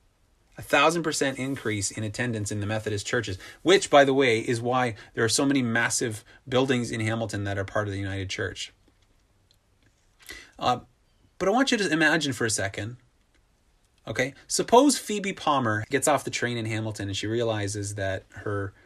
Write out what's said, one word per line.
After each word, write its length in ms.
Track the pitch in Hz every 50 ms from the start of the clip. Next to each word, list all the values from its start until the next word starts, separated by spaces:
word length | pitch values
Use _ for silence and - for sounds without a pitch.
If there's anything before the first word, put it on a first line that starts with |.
| _ _ _ _ _ _ _ _ _ _ _
A 60 | -
thousand 400 | 120 - 151 143 143 160 170 175
percent 340 | 151 160 147 - 147 135 131
increase 540 | 131 131 135 139 - - 113 107 101 98 -
in 140 | - 110 110
attendance 480 | 107 104 - 123 123 113 107 101 -
in 80 | 110 104
the 60 | 101
Methodist 380 | 104 110 110 107 107 107 101 -
churches, 340 | - 127 123 104 104 90 - - - - -
which, 280 | - 156 190 196 - -
by 140 | 151 143 139
the 100 | 139 135
way, 240 | 139 139 123 110 113
is 220 | 123 135 123 113
why 340 | 120 120 127 127 127 120 110 - - - _
there 100 | 123 117
are 40 | 113
so 160 | - - 139
many 180 | 139 139 139
massive 640 | 123 113 113 117 117 123 - - 135 117 104 - - - - - _ 127
buildings 440 | 127 127 135 131 123 120 117 98
in 80 | 117 113
Hamilton 420 | 110 110 113 117 113 107 - 101
that 160 | 101 98 98 101
are 60 | 95
part 240 | - - 107 104 104
of 40 |
the 60 | 95 98
United 320 | 98 95 95 98 95 95
Church. 420 | - - 98 95 104 - - - - _ _ _ _ _ _ _ _ _ _ _ _ _ _ _ _ _ _ _ _ _ _ _ _ _ _ _ _ _ - - - - - - _ -
Uh, 180 | - 123 123 123 - _ _ _ _ _ _ _ _ _ _ _
but 100 | 180 190
I 20 |
want 220 | 214 254 269 -
you 60 | 247 214
to 120 | 196 151
imagine 420 | 156 160 156 151 151 - 139 139
for 120 | 123 - 123
a 60 | 113
second, 480 | - - 98 98 - 98 101 113 123 - _ _ _ _ _ _ _ _ _ _ _ _ _ _ _ _ _ _ _ _ _
okay? 280 | - 120 - 127 139 - - -
Suppose 520 | - - 185 180 - 226 247 285 294 247 -
Phoebe 340 | - - 208 202 190 196
Palmer 520 | 185 - - 156 147 131 123 110 107 107 110 -
gets 180 | 139 127 -
off 160 | 156 143 131
the 80 | - 127
train 280 | 117 - - 120 120 120
in 80 | 110
Hamilton 420 | 113 113 110 110 107 104 - 101 98
and 80 | 95
she 100 | - 101
realizes 680 | 107 113 120 117 113 107 104 101 101 104 104 101 98 104
that 300 | 104 98 95 95 - - _
her 440 | - - - 110 101 101 98 95 - _ _